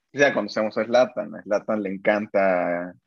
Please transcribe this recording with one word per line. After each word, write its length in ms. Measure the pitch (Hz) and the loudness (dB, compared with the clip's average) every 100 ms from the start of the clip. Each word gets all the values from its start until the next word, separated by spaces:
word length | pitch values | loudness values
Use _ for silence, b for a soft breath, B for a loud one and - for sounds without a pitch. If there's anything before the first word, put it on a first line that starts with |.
| _ | _
ya 220 | 131 139 | 2 2
conocemos 460 | 113 104 - 110 113 | 2 -4 -2 -2 -2
a 60 | |
Zlatan, 500 | 117 120 127 - 87 | 0 2 2 0 -10
a 80 | 87 | -10
Zlatan 400 | 95 101 - 107 | -4 -4 -2 -4
le 80 | 98 | -4
encanta 1040 | 95 104 104 104 101 98 90 87 87 90 - | -2 0 0 0 0 2 2 0 -2 -6 -14